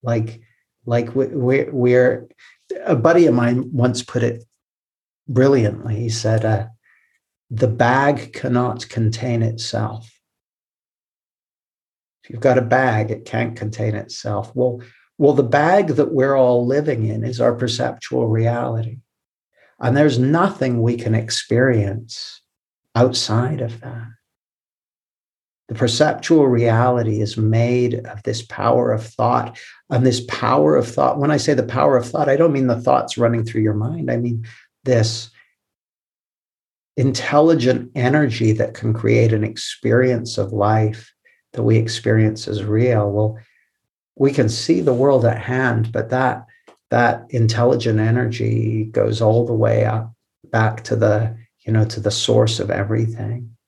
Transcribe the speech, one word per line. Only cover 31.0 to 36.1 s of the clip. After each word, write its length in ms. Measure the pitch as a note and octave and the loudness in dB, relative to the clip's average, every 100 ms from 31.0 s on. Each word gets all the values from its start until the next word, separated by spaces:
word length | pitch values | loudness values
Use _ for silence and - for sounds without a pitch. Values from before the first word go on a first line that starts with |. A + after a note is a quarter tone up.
| C3+ C#3+ | 0 2
when 120 | C#3+ | 0
I 60 | D3 | 0
say 160 | - | 0
the 100 | C3+ | 0
power 320 | A#2 A2+ D3 C3 | 0 2 2 2
of 100 | A2+ | 0
thought, 220 | D3+ C#3 | -2 0
I 60 | C#3 | 2
don't 180 | E3 | 2
mean 140 | C#3 B2+ | 2 0
the 120 | A#2 | 0
thoughts 360 | A#2+ C3 - - | 2 0 0 0
running 260 | A#2 A#2 A2+ | 0 0 -2
through 160 | - | -2
your 120 | G#2+ | 0
mind. 360 | G#2 A2+ E3 C3 | 0 -4 -4 -4
I 60 | A#2+ | -2
mean 280 | A#2+ A#2 A2+ - _ _ | -2 -6 -8 -18 _ _
this 460 | - A#2+ A2 - - _ _ _ _ _ _ _ _ | 0 2 2 -2 -12 _ _ _ _ _ _ _ _